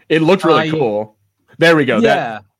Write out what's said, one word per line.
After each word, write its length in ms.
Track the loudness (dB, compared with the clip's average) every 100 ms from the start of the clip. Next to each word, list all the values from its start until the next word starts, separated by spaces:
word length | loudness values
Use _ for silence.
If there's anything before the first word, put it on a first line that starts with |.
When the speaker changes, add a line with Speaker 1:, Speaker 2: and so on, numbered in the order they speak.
| -4
Speaker 1:
it 140 | 0
looked 240 | 2 2 2
really 240 | 0 0
Speaker 2:
I 20 |
Speaker 1:
cool. 460 | -4 -4 -4 -8 _ _ _ _ -2
There 180 | 2 2
we 80 |
go. 160 | 2 0
That 160 | 0 0
Speaker 2:
Yeah. 240 | -4 -12 -18